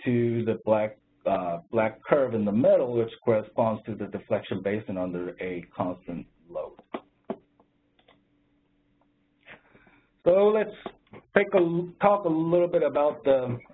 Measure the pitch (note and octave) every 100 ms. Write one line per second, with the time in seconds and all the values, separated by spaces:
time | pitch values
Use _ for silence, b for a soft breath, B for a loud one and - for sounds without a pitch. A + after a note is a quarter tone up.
0 | B2 A#2+ A#2 A#2 A2 A2 - G#2+ A2 -
1 | _ _ F#2 F#2+ F2+ E2+ G2 A2 A2 -
2 | - D3+ B2+ A2+ G#2 G#2 F3 F#3+ B2+ A#2
3 | A2+ - - A2 - - A2+ A2 - G2+
4 | G2+ G2 - G#2+ - F#2 G2+ G#2+ A2 F#2
5 | F2+ F2 F2+ - F#2 F2+ F2 - F#2 F2+
6 | - E2 - _ E2+ E2 D#2 - - -
7 | - _ - - _ _ _ _ _ _
8 | _ _ _ _ _ _ _ _ _ _
9 | _ _ _ _ - B B B B B
10 | B _ E3+ F#3 G#3 G#3+ G#3+ - - -
11 | _ - - G3+ G3+ F#3+ E3+ E3+ F3 -
12 | G3+ G3+ F3 D#3+ E3 F3 F3 F3 C#3+ C#3+
13 | D3 D3 C#3 C3+ B2 A#2+ -